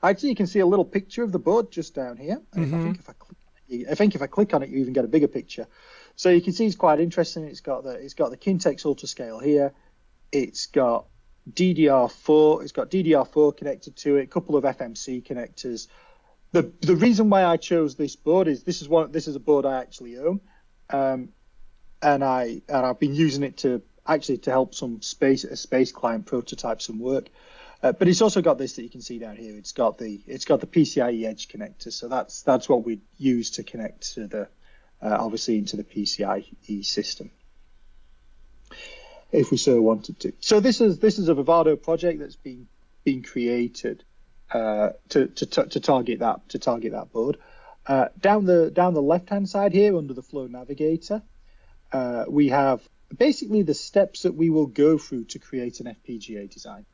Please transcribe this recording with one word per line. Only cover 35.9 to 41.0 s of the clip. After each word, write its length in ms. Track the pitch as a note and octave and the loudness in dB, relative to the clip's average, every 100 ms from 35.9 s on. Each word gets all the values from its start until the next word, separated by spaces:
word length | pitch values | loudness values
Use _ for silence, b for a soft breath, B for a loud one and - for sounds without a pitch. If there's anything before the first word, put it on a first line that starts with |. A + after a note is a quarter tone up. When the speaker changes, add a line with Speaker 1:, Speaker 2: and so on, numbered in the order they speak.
| - G2+ | -6 -6
Speaker 1:
C 160 | - | -4
I 220 | G2 G2 - - - | -4 -4 -6 -20 -10
E 160 | G#2 | -8
system, 480 | G2 - G#2 - A3 _ _ _ - - - - - - _ - - - - B B B B B B | -6 -6 -6 -8 -14 _ _ _ -20 -20 -20 -20 -20 -20 _ -20 -20 -20 -20 B B B B B B
if 180 | D3+ C3+ | 0 2
we 60 | B2 | 0
so 260 | - A#2+ | 4 4
wanted 380 | A2 A2 - - | 4 2 -4 -10
to. 140 | - - | -10 -8
So 220 | - G#3+ | 2 4
this 200 | G#3+ A3 | 4 4
is, 200 | A3+ E3 | 2 4